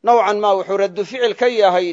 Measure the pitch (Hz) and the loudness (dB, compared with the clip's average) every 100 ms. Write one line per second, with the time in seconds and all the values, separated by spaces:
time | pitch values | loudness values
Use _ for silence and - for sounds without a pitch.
0 | 226 233 196 208 208 190 180 196 196 180 | 2 2 2 0 0 0 -2 -2 -2 -4
1 | 196 254 240 190 247 233 196 180 180 | -8 -4 -4 0 -2 2 2 2 -2